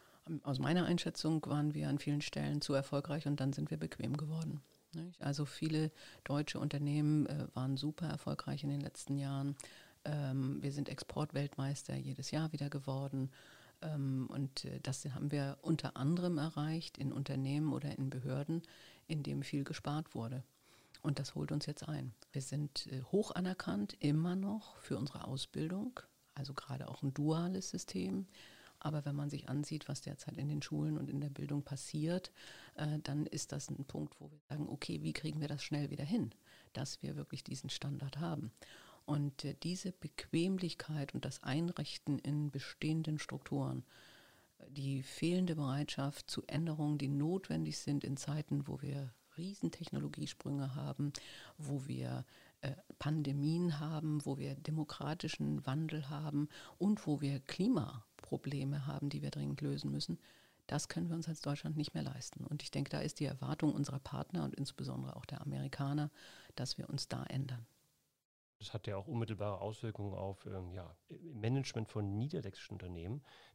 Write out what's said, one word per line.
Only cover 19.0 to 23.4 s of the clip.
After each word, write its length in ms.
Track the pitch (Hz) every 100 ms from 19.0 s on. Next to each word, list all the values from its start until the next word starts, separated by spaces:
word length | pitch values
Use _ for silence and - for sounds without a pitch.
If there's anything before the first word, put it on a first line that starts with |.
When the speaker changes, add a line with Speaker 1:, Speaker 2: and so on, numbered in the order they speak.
| -
Speaker 1:
in 160 | 156
dem 180 | 143 139
viel 220 | 139 147
gespart 520 | 139 151 - 151 160 117
wurde. 280 | 113 131 - _ - - - -
Und 160 | - 139
das 160 | 139
holt 180 | 147 147
uns 140 | 147 147
jetzt 220 | 147 -
ein. 260 | 151 131 - -
Wir 80 | 139
sind, 460 | 131 147 147 - -
äh, 140 | 131
hoch 280 | 127 190 208
anerkannt, 640 | -